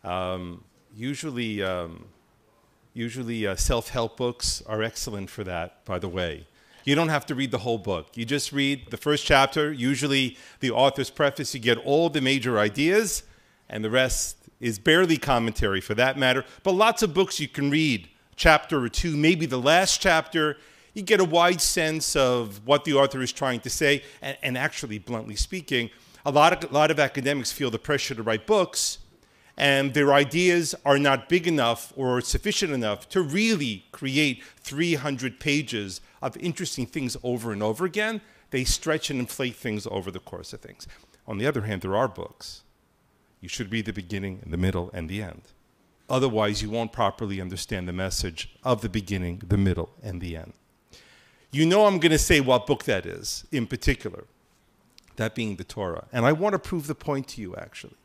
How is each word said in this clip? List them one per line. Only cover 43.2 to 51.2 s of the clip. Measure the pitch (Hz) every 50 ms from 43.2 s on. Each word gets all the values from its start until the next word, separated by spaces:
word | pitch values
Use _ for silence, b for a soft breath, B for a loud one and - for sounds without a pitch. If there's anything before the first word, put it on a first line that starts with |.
| _ _ _ _
You | - 87
should | - - 117 95
read | 110 113 104
the | 110
beginning, | 92 104 92 87 107 98 98 98 92 92 -
the | - 80
middle, | 87 92 95 92 90 87 92 -
and | 90 82 80
the | 95 104
end. | 104 87 - - _ - _ _ _ _ _ _ _ _ _ _ _ -
Otherwise, | 127 131 131 131 110 110 107 104 104 98
you | 107 104
won't | 107 117 117 110 -
properly | - 110 98 - - 113 101 98 95
understand | 92 90 92 92 - - 110 95 90
the | 90
message | 87 92 95 92 87 - - 92 82 - - - - _ -
of | 127 123 104
the | 113
beginning, | 110 90 110 98 87 101 95 90 87 87 92 -
the | 87 101
middle, | 98 98 95 87 87 82 - _ -
and | - 107 92 90
the | 92 90 82
end. | 80 - - - _ _ _ _ _ _ b b b b b b b